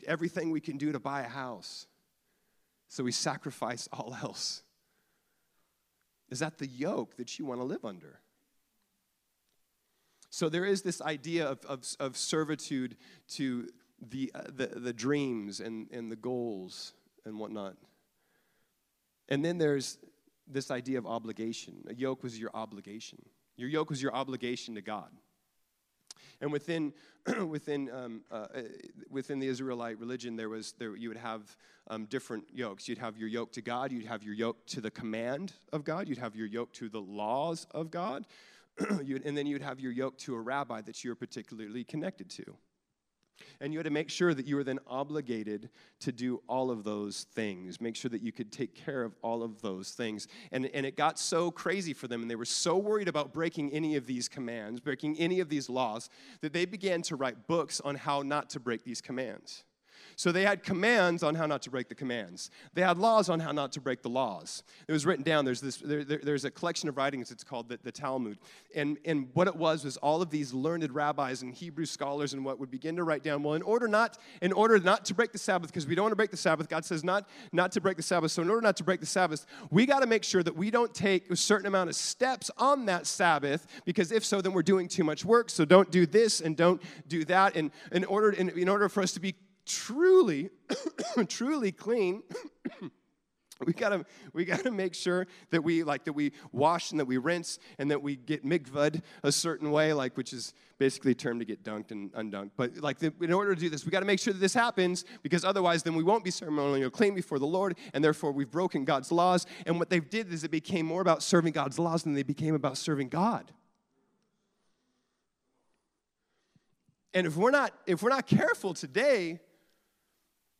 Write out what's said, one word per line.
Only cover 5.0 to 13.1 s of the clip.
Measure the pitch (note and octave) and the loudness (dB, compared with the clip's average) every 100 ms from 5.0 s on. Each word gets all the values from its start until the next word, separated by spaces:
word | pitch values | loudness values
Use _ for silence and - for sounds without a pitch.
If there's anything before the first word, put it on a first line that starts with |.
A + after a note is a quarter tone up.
| _ _ _ _ _ _ _ _ _ _ _ _ - | _ _ _ _ _ _ _ _ _ _ _ _ -10
Is | B2+ | -6
that | D#3 - | -4 -6
the | C3+ | -10
yoke | B2 D3+ F3 A2 - | -6 -4 -4 -6 -10
that | A#2 - | -12 -10
you | |
wanna | C#3 B2 | -8 -6
live | B2+ F#3 | -6 -6
under? | A2 F2+ D2+ - _ _ _ _ _ _ _ _ _ _ _ _ _ _ _ _ _ _ _ _ _ | -10 -14 -18 -20 _ _ _ _ _ _ _ _ _ _ _ _ _ _ _ _ _ _ _ _ _
So | - E3 | -4 -2
there | E3+ | 0
is | F#3+ G3 | 0 0
this | F3+ - | -2 -6
idea | C3+ D3+ D3 E3 D3+ | -4 -6 -2 -2 -2
of, | B2+ | -4
of, | - C3+ - - | -8 -10 -10 -8
of | C#3 B2 | -6 -6
servitude | - D#3 D#3 D3 - C3+ B2 A2+ - | -2 -2 -2 -4 -4 -4 -6 -8 -20